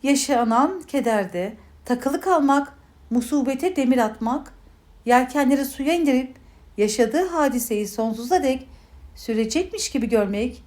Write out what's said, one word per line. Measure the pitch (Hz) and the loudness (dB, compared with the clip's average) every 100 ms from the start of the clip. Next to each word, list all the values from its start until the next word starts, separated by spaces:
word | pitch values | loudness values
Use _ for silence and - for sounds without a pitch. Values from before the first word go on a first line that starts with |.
Yaşanan | 269 277 - 254 233 226 294 381 | 2 0 2 2 4 4 2 0
kederde | - 285 233 214 190 180 190 226 - - - | -4 -2 0 0 -2 -6 -8 -10 -20 -20 -4
takılı | 247 269 330 | -2 -2 -2
kalmak | 370 349 277 277 277 - - _ - | 2 2 4 2 0 -12 -20 _ -4
Musibete | 233 240 294 262 269 359 370 | -2 0 0 0 -2 -2 0
demir | 254 254 | 2 2
atmak, | 220 220 226 277 - - - - _ - - | 2 -2 -4 -4 -8 -20 -20 -20 _ -12 2
yelkenleri | 247 254 294 262 277 277 | 4 4 0 2 2 0
suya | - 277 | -4 -2
indirip | 349 302 262 262 - - - - - | 0 2 2 0 -12 -20 -20 -18 -2
yaşadığı | 208 214 226 294 370 | -2 2 2 2 0
hadiseyi | 339 285 240 240 208 208 | 0 0 0 -2 -4 -4
sonsuza | - 226 220 247 359 | -4 -4 -4 0 0
dek | 277 262 - - - - - - | 2 -2 -6 -20 -20 -20 -20 -16
sürecekmiş | - 220 220 302 370 415 - | -4 -2 0 -2 -4 -6 -4
gibi | 269 233 | -4 0
görmek | 226 202 202 247 - | 0 0 -2 -6 -8